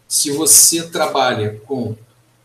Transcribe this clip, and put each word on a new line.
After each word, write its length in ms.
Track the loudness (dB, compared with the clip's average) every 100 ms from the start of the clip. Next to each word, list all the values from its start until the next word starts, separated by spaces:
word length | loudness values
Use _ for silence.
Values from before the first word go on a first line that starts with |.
| -6
se 240 | -4 -2
você 560 | 0 4 4 4 2 -4
trabalha 720 | -2 -2 0 0 0 -4 -6 -8
com, 320 | -6 -6 -8 -16 _ _ _